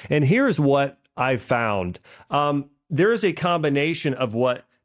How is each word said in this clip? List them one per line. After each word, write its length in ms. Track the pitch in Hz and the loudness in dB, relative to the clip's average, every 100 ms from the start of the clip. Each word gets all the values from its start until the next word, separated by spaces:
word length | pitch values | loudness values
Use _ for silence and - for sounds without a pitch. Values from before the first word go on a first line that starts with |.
| - | -4
and 140 | 147 | 0
here's 340 | 135 214 269 160 | 2 4 2 2
what 400 | 143 139 139 - _ - | 2 2 0 -4 _ -4
I 200 | 127 127 | -2 -2
found. 640 | - 120 117 101 90 90 _ - - | -2 0 0 -2 -4 -8 _ -20 -6
Um, 400 | 143 147 143 139 _ - | -2 0 -2 -6 _ -6
there 220 | 143 190 | 0 2
is 100 | 233 | 2
a 100 | 202 | 0
combination 800 | 160 175 175 151 143 151 165 156 | -2 -2 0 0 0 -2 -2 -4
of 220 | 131 127 | -2 -4
what 300 | 110 123 123 - _ | 0 0 -2 -8 _